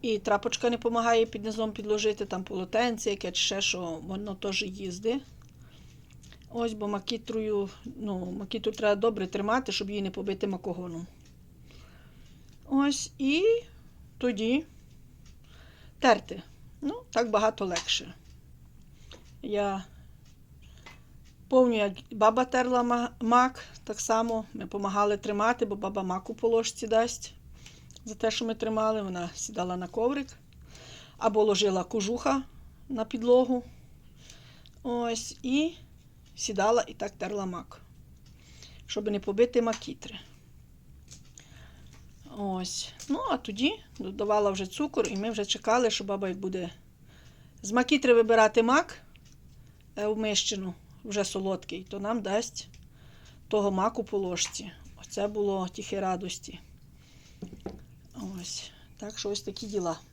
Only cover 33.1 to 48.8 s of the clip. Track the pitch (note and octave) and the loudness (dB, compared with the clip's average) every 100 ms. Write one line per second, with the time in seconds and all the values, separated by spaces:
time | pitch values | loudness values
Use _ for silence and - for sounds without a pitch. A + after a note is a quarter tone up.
33.1 | B3 A#3+ B3 B3+ B3 B3 - - - - | -2 6 6 6 0 -2 -20 -20 -20 -20
34.1 | - - - - - - - B3+ A#3+ A#3+ | -20 -20 -20 -20 -20 -20 -12 -6 -2 -2
35.1 | A3+ - - B3+ C4+ D#4+ - - - - | -4 -6 -8 0 2 2 -2 -20 -20 -20
36.1 | - - - - G3+ G3+ A#3+ - - G3+ | -20 -20 -10 -4 2 4 4 2 -6 -8
37.1 | - F3+ G#3 F#3+ F3 - - - - - | -6 -6 -4 -4 -6 -12 -20 -20 -20 -20
38.1 | - - - - - - - - - G#3+ | -20 -20 -20 -20 -20 -20 -20 -8 -4 -2
39.1 | G3+ G3 G3+ A#3+ A#3+ A3+ A3 - - - | -2 -2 2 4 4 2 -2 -8 -12 -14
40.1 | - - - - - - - - - - | -16 -18 -20 -20 -20 -20 -20 -20 -20 -20
41.1 | - - - - - - - - - - | -20 -20 -20 -20 -20 -20 -20 -20 -20 -20
42.1 | - - G#3 G3+ F#3 F3+ - - - - | -20 -18 -8 -4 -4 -6 -8 -10 -14 -4
43.1 | D#4 C5 C4 - G3+ C4+ G#4+ - - F#3 | -4 0 -2 -4 -2 -2 -2 -12 -10 -10
44.1 | G3 G#3 G#3+ G3+ F#3+ F#3 - D4 - G#3 | -4 2 4 4 0 -4 -2 -2 0 0
45.1 | G3 A3 G#3+ G3+ - - A#3+ A#3 A3 G3+ | 0 -2 -2 -2 -2 2 4 4 0 -2
46.1 | G3 G3 F#3 F#3+ F#3 F3 - - - - | -2 -2 -4 -4 -4 -6 -10 -20 -20 -20
47.1 | - - - - - G3 A#3 B3 D4 B3 | -20 -20 -20 -20 -14 0 2 4 4 8
48.1 | A#3 A3 A3+ A3 A3+ A3+ C4+ | 8 8 8 8 6 6 4